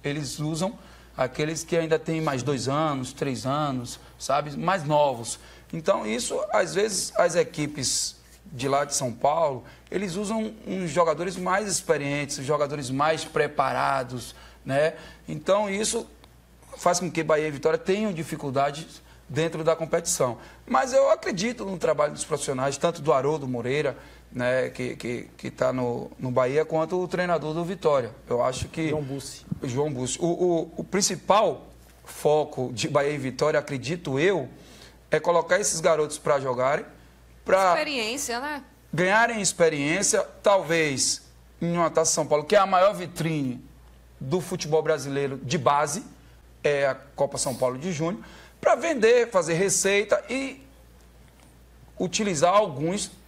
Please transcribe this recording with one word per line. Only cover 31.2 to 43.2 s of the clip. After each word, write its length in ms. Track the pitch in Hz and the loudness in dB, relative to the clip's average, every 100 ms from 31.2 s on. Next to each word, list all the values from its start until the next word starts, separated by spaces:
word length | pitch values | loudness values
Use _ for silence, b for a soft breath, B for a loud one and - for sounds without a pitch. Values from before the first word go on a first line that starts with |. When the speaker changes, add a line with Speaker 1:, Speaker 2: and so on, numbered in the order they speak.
| - 202 202 - - - - - - | 2 4 4 -2 -12 -20 -20 -20 -20
Speaker 1:
foco 640 | - 156 151 147 - 127 | -2 4 4 2 -4 -6
de 140 | 123 - | -2 0
Bahia 240 | 143 143 | 2 2
e 60 | 147 | -2
Vitória, 420 | 127 - 151 151 | -6 0 2 2
acredito 580 | - 139 117 170 156 135 | -2 -8 -6 -6 -2 2
eu, 300 | 175 185 123 B B B B B - | 2 2 -4 B B B B B -2
é 80 | 156 | 0
colocar 400 | 175 175 165 180 | 4 2 4 2
esses 200 | 202 165 | 2 0
garotos 380 | 175 156 151 - | 2 4 2 -2
pra 220 | 165 143 | 0 0
jogarem, 460 | 131 123 127 151 - - b b - - - | 0 0 0 0 -4 -18 b b -20 -14 2
pra 280 | 202 190 | 4 6
Speaker 3:
Experiência, 640 | 175 302 269 214 269 277 233 | 4 0 -2 -4 -4 -4 -6
né? 240 | 285 294 - _ - | -6 -8 -12 _ -8
Speaker 1:
ganharem 480 | 147 185 214 233 226 | 0 4 4 4 2
experiência, 800 | 185 - 165 151 143 175 202 208 - - | -2 2 2 2 0 0 2 0 -2 0
talvez 800 | - 196 151 165 156 131 - - - - - - | 4 4 4 2 2 0 -2 -4 -10 -20 -20 -6
em 160 | 170 170 | -2 0
uma 120 | 160 | 2
Taça 220 | 160 160 | 2 2
São 140 | - 139 | 0 2
Paulo, 200 | 147 147 | 0 4
que 100 | 208 | 4
é 40 | |
a 60 | 190 | 6
maior 280 | 185 190 | 6 4
vitrine 720 | 185 175 - | 2 -8 -4